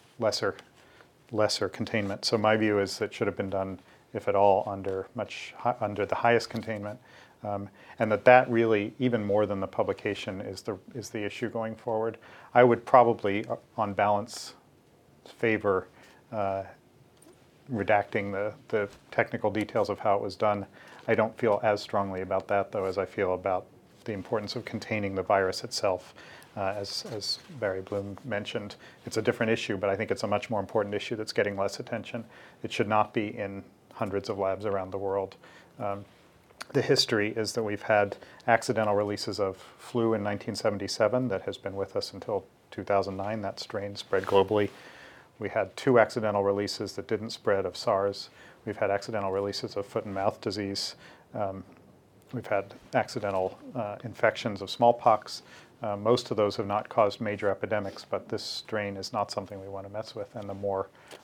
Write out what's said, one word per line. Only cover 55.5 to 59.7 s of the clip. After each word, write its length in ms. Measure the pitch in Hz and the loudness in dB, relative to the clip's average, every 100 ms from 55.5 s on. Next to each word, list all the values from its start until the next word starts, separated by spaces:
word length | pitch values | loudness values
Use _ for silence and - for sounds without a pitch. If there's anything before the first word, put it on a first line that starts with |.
| - - - | -20 -20 -10
Uh, 120 | 110 101 | -6 -2
most 360 | 107 123 - | 2 2 2
of 40 | 107 | 0
those 200 | 104 98 | 0 0
have 100 | 101 | -2
not 220 | 104 - | -4 0
caused 320 | - 104 - | 2 2 2
major 280 | 110 104 101 | -4 -2 -2
epidemics, 560 | 95 101 104 98 - | -2 -2 -2 -4 -10
but 240 | - 98 - | -6 -6 -4
this 140 | 107 | -8
strain 540 | - - - 110 101 98 | -6 -10 -6 -4 -4 -6
is 160 | 95 | -6
not 180 | 110 101 | -4 -4
something 300 | - 98 101 | -4 -8 -10
we 80 | |
want 180 | 95 | -10